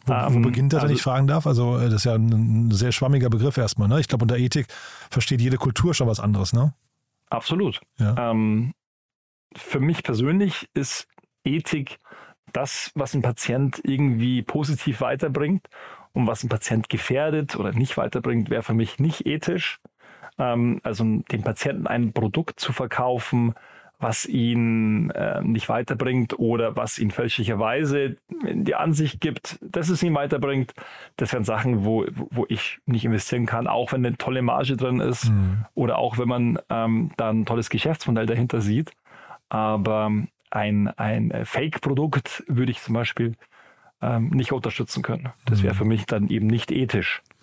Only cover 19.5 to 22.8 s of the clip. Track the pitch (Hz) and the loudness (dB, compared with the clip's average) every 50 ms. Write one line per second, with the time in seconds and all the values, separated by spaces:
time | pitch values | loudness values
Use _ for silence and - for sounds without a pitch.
19.5 | 175 175 - - - - _ - _ _ - - - - - - _ - 135 123 | -2 -2 -4 -6 -8 -10 _ -20 _ _ -20 -20 -20 -20 -20 -16 _ -2 0 0
20.5 | 120 120 120 120 - - - 117 107 98 113 110 107 107 - - - 110 101 - | 2 2 2 2 0 0 -4 -6 -2 0 0 2 2 0 -2 -4 -4 -2 -2 -2
21.5 | 107 - - 143 - - - - - 120 120 110 - - 110 104 - 160 165 - | -2 -2 -4 -4 -4 -4 -4 -2 0 0 0 0 0 0 -2 0 0 -2 -4 -4
22.5 | - - - - 123 - | -6 -8 -6 -6 -4 -2